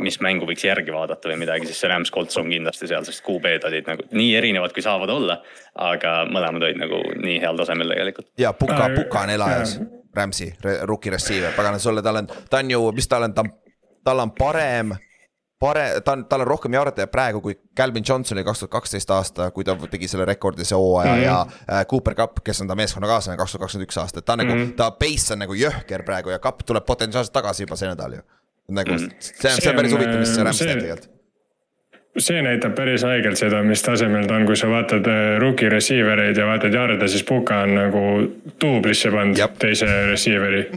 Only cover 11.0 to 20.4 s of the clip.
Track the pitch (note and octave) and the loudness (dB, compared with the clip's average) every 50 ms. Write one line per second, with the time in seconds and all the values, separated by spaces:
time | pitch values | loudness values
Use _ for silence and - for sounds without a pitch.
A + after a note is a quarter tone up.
11 | - G#2 F#2 - - - G#2+ F#2+ F2+ E2 D#2+ G2+ G#2 G2+ G2+ G2 F#2+ A#2 A2 G#2+ | -4 -4 -4 -4 -2 -2 -2 -2 -2 -2 0 0 0 0 0 0 0 0 0 0
12 | G#2 A2 G#2+ A2 G#2 - - - - - - C3 C3+ C3 B2+ A#2+ A2+ A2+ G#2+ A#2+ | 0 0 0 0 -2 -6 -8 -14 -6 0 0 0 2 2 2 2 2 2 2 0
13 | - - C3 A#2+ A#2 A2+ G2 - A2+ A2 - _ _ _ _ _ _ _ _ _ | 0 0 2 2 2 0 0 0 -2 -2 -4 _ _ _ _ _ _ _ _ _
14 | - B2+ C3 C3 A#2+ A2 - - C3+ C#3+ D#3 D#3+ D#3 C#3 B2 A#2 A2 G#2+ G2 F#2+ | -2 0 0 2 0 -2 0 0 0 0 2 0 0 0 0 0 -2 -2 -4 -8
15 | - _ _ _ _ _ _ _ _ _ _ - C3 C#3 D3 D#3 D3 A#2+ - - | -10 _ _ _ _ _ _ _ _ _ _ -2 0 0 2 2 0 0 0 0
16 | - - C#3 C3+ A2+ - C#3 C3+ C3 A#2+ C#3+ D3+ - B2+ A#2+ C3+ C#3+ C#3+ - - | 0 0 0 0 0 0 0 2 2 2 0 0 0 0 0 2 2 0 0 -2
17 | G2 - - B2 C3 B2 G#2 G#2+ F#2+ G#2 F#2+ - _ _ - - C3 C3 A#2 A2+ | -4 -2 0 0 0 0 0 -2 -4 -6 -6 -8 _ _ -2 0 0 0 0 -2
18 | G#2+ - C3+ C3 B2+ - A2 G2 F#2 G2 A2+ - - - - A2+ - - - G2 | 0 0 0 0 0 -4 -4 -4 -2 -2 -4 -4 -4 -4 -4 -4 -4 -4 -6 -4
19 | - - G2 F#2+ F#2 - - - F2 F2+ - F#2+ F#2+ F#2 F#2 F2 D2 E2 - F#2+ | -2 0 2 0 0 -2 -2 -4 -4 -4 -2 -4 -2 -2 -2 -4 -4 -8 -8 -8
20 | F2 F2+ - F#2+ F#2 F#2 G2+ - | -6 -4 -2 -2 0 0 0 0